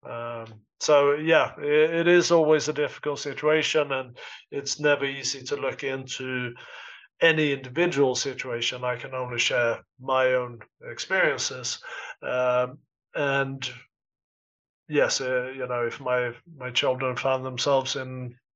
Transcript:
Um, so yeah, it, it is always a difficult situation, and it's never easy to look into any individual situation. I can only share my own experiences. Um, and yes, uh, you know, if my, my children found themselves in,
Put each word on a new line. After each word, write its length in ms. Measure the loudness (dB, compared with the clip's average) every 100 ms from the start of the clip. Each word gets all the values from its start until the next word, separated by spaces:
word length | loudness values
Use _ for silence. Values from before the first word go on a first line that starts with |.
Um, 420 | -10 -10 -8 -10 -12 -16 _ _
so 320 | 4 6 6
yeah, 400 | 2 4 4 4 -2
it, 360 | 0 4 4
it 140 | 4 6
is 220 | 6 6
always 380 | 4 6 4 2
a 40 |
difficult 480 | -2 -2 -2 -6 -4
situation, 720 | -6 -2 2 2 2 0 0
and 260 | -2 -6 -12 -16 -18 _
it's 300 | -8 -6 0
never 240 | 2 4
easy 380 | 2 -4 -6 -6
to 120 | -6 -4
look 280 | -4 -4
into 720 | -6 -6 -6 -8 -4 -4 -4 -8 -16 -18 -18 -20 -20 _
any 320 | 4 4 2
individual 640 | 0 -4 0 0 4 2 2
situation. 680 | -4 -6 -6 -4 -4 -4
I 120 | -4 -6
can 180 | -6
only 240 | -8 -6 -2
share 420 | 0 2 2 0 -6 _
my 340 | 0 2 4
own 240 | 2 -2 -10 -18 _ -12
experiences. 880 | -10 -2 2 2 2 -4 -6 -8 -8 -10 -14 -14 -10
Um, 580 | -4 0 2 2 0 -4 _ _ _
and 540 | -2 0 0 -2 -4 -10 -12 -20 _ _ _ _ _ _ _ _ _ _
yes, 320 | 2 2 2
uh, 320 | -2 -2 -2
you 140 | -8 -4
know, 180 | -2 -2
if 140 | -4
my, 320 | -2 0 0 -6 -18 -12
my 140 | -6
children 440 | -2 0 0 -2
found 320 | -2 -2 -2 -4
themselves 480 | -4 2 2 0
in, 400 | -6 -6 -10 -10 -14 _